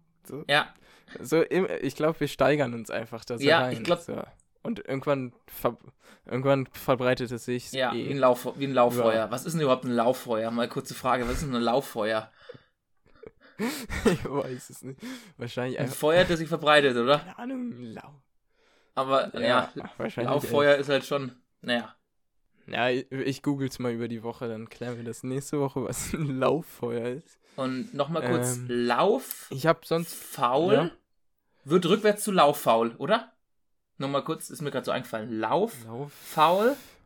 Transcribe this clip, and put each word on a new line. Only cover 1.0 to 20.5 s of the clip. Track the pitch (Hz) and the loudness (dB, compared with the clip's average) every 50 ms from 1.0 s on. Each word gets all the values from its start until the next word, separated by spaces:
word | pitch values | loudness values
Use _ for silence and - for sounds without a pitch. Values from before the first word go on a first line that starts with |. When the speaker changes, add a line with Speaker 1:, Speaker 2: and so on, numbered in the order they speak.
| _ - - - | _ -20 -16 -14
Speaker 1:
So | - - 156 165 | -4 2 2 2
im-, | - - - 185 185 - 82 - | 4 4 2 0 0 0 -2 -2
ich | - 135 - | -4 -4 -2
glaub, | - 151 160 160 - | 0 0 0 0 0
wir | 147 139 | -4 -4
steigern | - - 131 131 151 147 135 120 120 | 0 2 4 4 4 4 2 -2 -2
uns | 117 110 - | -8 -8 -6
einfach | - 107 113 - 117 113 - | -6 -6 -6 -6 -12 -14 -8
da | - 120 117 | -8 -6 0
so | 139 | 4
Speaker 2:
Ja, | 147 160 - | 4 4 4
Speaker 1:
rein, | 127 127 120 | 4 0 -2
Speaker 2:
ich | 113 - | -4 0
glaub | 170 170 170 | 0 0 0
Speaker 1:
so. | - - - - - - - _ _ _ _ _ | 0 -8 -8 -8 -10 -12 -16 _ _ _ _ _
Und | _ 226 226 - | _ -8 -8 -8
irgendwann | - - 135 135 - 151 143 135 127 123 _ _ _ | -6 -6 -6 -4 0 0 -2 -2 -2 -8 _ _ _
ver-, | - - - - 123 117 - - 131 _ _ _ - - _ _ | -20 -18 -4 -4 -4 -4 -4 -18 -20 _ _ _ -20 -20 _ _
irgendwann | - - 127 131 139 139 135 127 - | -6 -6 -2 2 4 4 2 2 -6
verbreitet | - - - - 131 120 127 127 127 - 127 113 | -10 -8 0 0 0 2 4 2 2 0 -2 -6
es | 127 113 - | -6 -8 -6
sich | 123 123 120 - - | -4 -6 -6 -6 -8
Speaker 2:
Ja, | - 135 127 120 113 | -4 -2 -2 0 -2
Speaker 1:
eh. | 117 - - | -4 -4 -4
Speaker 2:
wie | |
ein | 139 139 | -2 4
Lauf-, | 131 127 123 - - 123 - 139 | 6 6 6 4 0 -8 -6 -4
wie | 139 | -4
ein | 135 | 0
Lauffeuer. | 131 127 120 120 120 123 117 113 110 | 4 4 4 4 4 4 2 4 4
Speaker 1:
Ja. | 110 110 98 | 4 0 0
Speaker 2:
Was | 120 127 - | -4 -6 -6
ist | 175 | -4
denn | 160 165 | -2 0
überhaupt | 151 131 127 127 - | 2 2 2 2 2
ein | 127 | -2
Lauffeuer? | 120 117 113 120 123 - - 123 113 110 113 113 | 0 2 2 2 2 0 -2 -2 -2 -2 -2 -2
Mal | 117 120 123 120 | -2 -2 -4 -2
kurze | - 139 131 - 127 | -4 -8 -8 -8 -12
Frage, | - - 127 123 127 120 120 | -4 0 0 0 0 0 -2
was | 127 | -2
ist | - | -2
denn | 160 139 123 | -4 -2 -2
ein | 117 | 0
Lauffeuer? | 117 117 120 139 139 - - 117 104 110 110 110 110 - _ | 0 2 2 0 0 -2 -6 -4 -2 0 -2 -2 -4 -6 _
Speaker 1:
<laughs> | _ - - - - _ _ _ _ _ _ _ _ _ _ _ - - - _ _ _ - _ - 214 254 311 277 240 - - - - | _ -20 -20 -20 -20 _ _ _ _ _ _ _ _ _ _ _ -20 -20 -20 _ _ _ -20 _ -6 -6 -6 -4 -6 -8 -8 -8 0 2
Ich | 214 170 - - | 2 2 2 -2
weiß | 113 135 143 - 131 127 127 - - | -4 -4 -4 -4 -4 -8 -10 -12 -16
es | 135 - | -18 -16
nicht. | - 135 135 - 220 254 262 240 226 190 - - | -14 -14 -14 -14 -14 -14 -14 -14 -16 -20 -14 -12
Wahrscheinlich | 120 120 - 127 123 131 120 - | -12 -8 -6 -4 -4 -4 -4 -4
Speaker 2:
Ein | - | -4
Speaker 1:
einfach | 127 135 | -4 -4
Speaker 2:
Feuer, | - 147 151 165 180 185 | 0 2 4 6 6 4
das | 175 175 156 | 4 2 -2
sich | 165 156 | -2 -4
verbreitet, | 165 156 151 147 151 147 139 131 120 | -4 0 4 8 8 8 8 6 4
oder? | 120 117 127 143 156 | 2 4 4 2 2
Speaker 1:
Keine | 165 180 - - | 2 -8 -14 -12
Ahnung, | 240 254 269 254 247 240 | -10 -8 -8 -8 -8 -10
ein | 120 120 123 113 - | -10 -12 -14 -14 -14
Lau-, | - - - 147 _ _ _ _ _ _ _ _ _ _ _ _ _ _ _ _ | -14 -16 -18 -20 _ _ _ _ _ _ _ _ _ _ _ _ _ _ _ _
Speaker 2:
Aber, | 131 131 135 135 - - - - - | -4 0 2 2 2 2 0 -4 -2
Speaker 1:
Ja, | 120 117 123 123 - - - | 0 2 4 2 2 0 -8
Speaker 2:
ja, | - - - - | -12 -12 -12 -10
Speaker 1:
wahrscheinlich | - 120 113 - 120 120 117 | -8 -8 -8 -4 -4 -2 0
Speaker 2:
Lauffeuer | 135 143 - 113 | 0 0 0 2